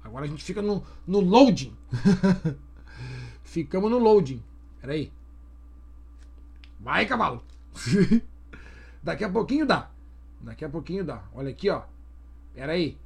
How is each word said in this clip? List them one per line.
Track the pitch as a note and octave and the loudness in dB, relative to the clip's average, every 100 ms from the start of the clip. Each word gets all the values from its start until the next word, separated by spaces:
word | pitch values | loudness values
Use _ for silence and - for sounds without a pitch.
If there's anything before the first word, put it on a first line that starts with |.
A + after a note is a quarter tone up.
Agora | A2 A#2+ D3 | -16 -10 -8
a | |
gente | D3+ | -8
fica | - F#3 | -8 -6
no, | G#3 G3+ - - - | -2 -4 -6 -16 -2
no | F#3+ | 2
loading. | F#3 A3 C4+ F3+ - - - B2 - F#3+ F#3+ F#3 D#3+ C#3 | 6 8 8 6 -4 -14 -10 0 2 4 4 2 -2 -8
<laughs> | - - - - B2 B2+ A#2+ - | -14 -20 -20 -14 -12 -12 -14 -18
Ficamos | - - D3 F#3 G#3 | -12 -10 -6 -2 0
no | B3 | 2
loading. | A3+ G#3+ C3+ B2+ - - - - | 6 6 4 -6 -14 -20 -20 -16
Pera | C3+ | -8
aí. | D3+ C#3 - - - - - - - - - - - - - - - - - | -8 -8 -12 -20 -20 -20 -20 -20 -20 -20 -20 -20 -20 -20 -20 -20 -20 -20 -16
Vai, | A2 D#3 A3 | -4 -2 0
cavalo. | B3 F3 A#2+ - - - - | 0 -2 -4 -14 -20 -20 -10
<laughs> | A#2+ F#3 F#3 A#3 - - - - - - - - | 0 2 6 4 2 -18 -20 -20 -20 -20 -20 -12
Daqui | - E3 | -8 -6
a | G3+ | -4
pouquinho | G3 G#3 C#4+ D4 | -2 0 0 2
dá. | E3 - - - - - - | 0 -2 -18 -20 -20 -20 -18
Daqui | A#2+ A2+ | -18 -12
a | D3+ | -10
pouquinho | D#3 - F#3 | -10 -8 -8
dá. | E3+ A#2 - | -6 -10 -14
Olha | B2 C3+ | -12 -10
aqui, | - G3 | -4 -2
ó. | D#3+ - - - - - - - | -2 -6 -20 -20 -20 -20 -20 -20
Pera | - C#3 | -14 -6
aí. | E3+ D#3 - | -2 -2 -6